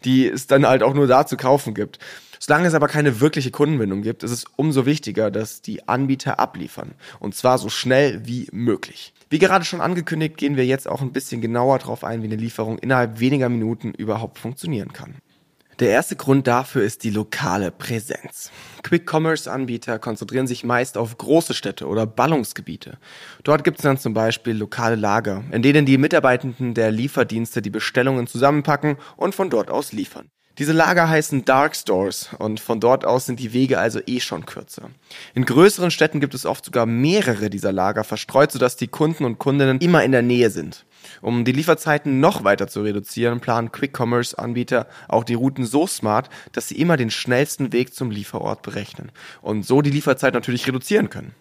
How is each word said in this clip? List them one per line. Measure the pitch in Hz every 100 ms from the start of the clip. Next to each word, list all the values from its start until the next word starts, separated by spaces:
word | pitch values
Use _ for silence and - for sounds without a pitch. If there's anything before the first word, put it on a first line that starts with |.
die | 131 131 127
es | 123 -
dann | 143
halt | 131 131
auch | 113
nur | 139 139
da | 127 147
zu | 120
kaufen | 131 143 120
gibt. | 101 104 - - - - -
Solange | - 147 175
es |
aber | 160 143
keine | 151 147 113
wirkliche | 147 156 127
Kundenbindung | - 147 151 107 95
gibt, | 107 113
ist | 104
es | 120 - -
umso | 151 135 127
wichtiger, | 151 - 98 107
dass | 98 110 -
die | - 107 -
Anbieter | 123 135 135 - -
abliefern. | - - - - - - - -
Und | 101
zwar | 95 127 127
so | 101
schnell | - 123 131 143 101
wie | 113 123 -
möglich. | 95 120 101 - - - _ _
Wie | 151
gerade | 180 190 165
schon | 175
angekündigt, | 160 180 165 160 156 160
gehen | 143 143
wir |
jetzt | 127 131 -
auch | 127
ein | 135
bisschen | 135 - 120
genauer | 113 117 127 131
drauf | 127 117
ein, | - 113
wie | 110
eine | 107
Lieferung | 113 - 110 113
innerhalb | 120 131 120 110
weniger | 123 143 123
Minuten | 120 110 113 113
überhaupt | - 104 107 113 -
funktionieren | 113 135 175 131 95
kann. | - - 135 _ _ _ _ _ -
Der | 120
erste | 113 165 -
Grund | - 139 131
dafür | 120 131 135
ist | 107 -
die | 113
lokale | 104 104 - 143 92 90
Präsenz. | - - 117 - - - - - - - -
Quick-Commerce-Anbieter | - 175 175 156 160 156 - 127 127 117 - 113
konzentrieren | - 110 104 123 131
sich | 120
meist | 120 123 127 -
auf | 113 120
große | - 156 170
Städte | - - 95 69
oder | 104 110
Ballungsgebiete. | 110 131 156 113 - - - - - - - - -
Dort | - 151
gibt's | 147 151
dann | 147 135
zum | 123
Beispiel | 110 110 117 - 110
lokale | 104 - 117
Lager, | 113 104 107 113 95 127
in | 117
denen | 123 147 143
die | 135
Mitarbeitenden | 143 165 135 123 131 120 127
der | 117 110
Lieferdienste | 110 135 - 117 110 117 -
die | 104
Bestellungen | 107 - - 127 131 120
zusammenpacken | 120 139 147 143 147 151 143 - -
und | 170
von | 196 190
dort | 160 -
aus | 107 147
liefern. | - - - - _ _ -
Diese | 147
Lager | 160 156 180 165
heißen | 160 151 139
Dark | 123 131 151
Stores | - - 95 98 - - -
und | 107 107
von | - 113
dort | 117 131
aus | - 123 -
sind | 120
die | 120
Wege | 117 131 120
also | 107 113 -
eh | 123
schon | - 85 -
kürzer. | - - - - - _ - -
In | -
größeren | 123 127 190 208 175
Städten | - 160 151
gibt | 139
es | 131 80
oft | 127
sogar | - 123 117
mehrere | 117 143 202 147 107 107
dieser | 98 101
Lager | 95 92 104
verstreut, | 107 110 - 135 147
sodass | 127 127 -
die | -
Kunden | - 156 165
und | 139 -
Kundinnen | 143 139 135 131
immer | 170 170
in | 110
der | 131
Nähe | 120 123 117
sind. | 90 73 - _ _ - -
Um | 104 120
die | 120
Lieferzeiten | 131 160 160 - 147 147 135
noch | 156 202
weiter | 98 196 196
zu | -
reduzieren, | 104 101 101 - 117 120
planen | 127 117 113
Quick-Commerce-Anbieter | - 143 - 117 120 117 - 120 120 120 123 - - -
auch | 113
die | 117
Routen | 120 135 135 120
so | 143 180
smart, | - 107 107 139 - -
dass | - -
sie | -
immer | 170 160
den | 117
schnellsten | - - 123 147 - 135
Weg | 117 127
zum | - 123
Lieferort | 104 101 117 101 104
berechnen | - 98 98 - - - - -
und | - 107 95
so | 131
die | 147
Lieferzeit | 143 151 127 139
natürlich | 123 117 123 -
reduzieren | 131 - 208 -
können. | - - -